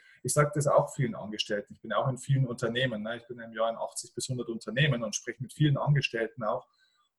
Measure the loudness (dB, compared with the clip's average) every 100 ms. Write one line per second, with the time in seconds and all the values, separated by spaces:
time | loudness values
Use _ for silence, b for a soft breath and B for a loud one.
0 | b b 0 4 4 4 4 4 4 0
1 | -2 -2 -6 -6 -2 -2 -4 -12 -4 0
2 | 0 -2 0 2 2 0 -2 0 0 0
3 | -4 -8 -10 -14 -10 -2 0 0 -6 -6
4 | -10 -8 -6 -4 -6 -6 -4 2 2 2
5 | -2 -6 -8 -10 -12 2 2 4 4 2
6 | 2 -2 -2 -2 -4 -4 -6 _ _ _
7 | _